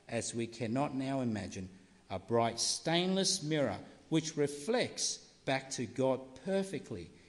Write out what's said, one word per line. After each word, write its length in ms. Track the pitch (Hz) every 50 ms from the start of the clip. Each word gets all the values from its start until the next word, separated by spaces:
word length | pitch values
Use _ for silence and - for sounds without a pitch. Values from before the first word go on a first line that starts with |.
| - -
as 260 | 120 113 - - -
we 120 | 117 117
cannot 480 | 113 - - 123 110 117 135 147 147 135
now 260 | 131 131 135 139 135
imagine, 480 | 127 120 107 101 92 90 - 101 92 92 - - - - - - - -
a 100 | 101 92
bright, 400 | - - 117 117 117 117 - -
stainless 840 | - - - - - 160 165 170 180 185 190 190 190 190 - -
mirror 360 | 143 151 156 151 135 113 95 95 - - - - - -
which 260 | 156 160 156 - -
reflects 840 | 147 147 143 - - - 220 240 247 170 - - - - - - - - - - - -
back 240 | - 135 135 135 -
to 160 | - - 123
God 340 | 101 - - 131 131 131 123 - - - - -
perfectly 680 | 202 190 196 190 190 - 135 - - 120 87 82 80 - - -